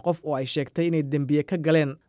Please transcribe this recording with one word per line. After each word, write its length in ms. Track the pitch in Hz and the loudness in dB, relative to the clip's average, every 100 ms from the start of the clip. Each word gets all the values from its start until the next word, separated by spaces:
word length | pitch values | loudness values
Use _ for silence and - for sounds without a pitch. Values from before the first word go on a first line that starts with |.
qof 160 | - 170 | -2 -2
oo 100 | - 139 | -2 -4
ay 100 | 131 | -2
sheegtay 400 | - 139 - 170 | -4 -4 -2 0
inay 160 | 165 | 0
dembiye 400 | 139 147 139 147 | 0 0 0 0
ka 140 | 139 185 | 0 -2
galeen 400 | 156 156 143 135 | 2 2 2 -4